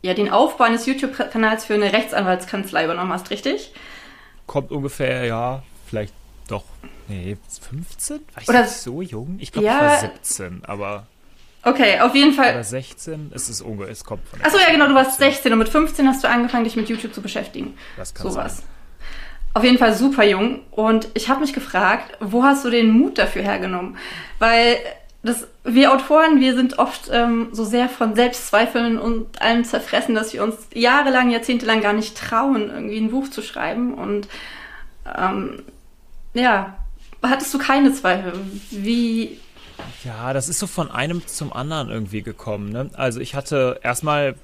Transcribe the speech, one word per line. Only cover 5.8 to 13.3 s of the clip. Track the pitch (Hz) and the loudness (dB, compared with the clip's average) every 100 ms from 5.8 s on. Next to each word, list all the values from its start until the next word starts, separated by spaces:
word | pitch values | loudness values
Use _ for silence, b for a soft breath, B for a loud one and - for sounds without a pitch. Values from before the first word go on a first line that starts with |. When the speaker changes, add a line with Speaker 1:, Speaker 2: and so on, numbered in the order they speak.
| - | -10
Speaker 2:
vielleicht | 110 104 - - - - | -8 -8 -12 -20 -20 -10
doch, | 101 - - - - - | -10 -10 -20 -18 -20 -12
nee, | 98 90 101 - - | -10 -8 -10 -14 -18
fünfzehn? | - 131 170 - - 294 302 | -14 -12 -12 -12 -10 -10 -14
War | - | -14
ich | - | -2
Speaker 1:
Oder | 240 | 0
Speaker 2:
nicht | 233 | 0
so | - - 135 | -4 -10 -10
jung? | 180 107 131 190 | -10 -10 -10 -12
Ich | - | -8
glaub, | - 208 | -2 0
Speaker 1:
ja. | 269 | 2
Speaker 2:
ich | |
war | 294 294 | 2 2
siebzehn, | - - - - 92 90 - | 0 -8 -10 -8 -8 -12 -12
aber | 101 101 104 104 _ b b b b | -8 -8 -8 -14 _ b b b b
Speaker 1:
Okay, | 240 277 226 190 | 0 4 4 6
auf | 247 262 | 4 6
jeden | 285 | 6
Fall. | 277 262 | 6 2
Speaker 2:
oder | 123 | 2
sechzehn, | 107 127 131 - - 156 151 | -4 -8 -10 -14 -12 -12 -12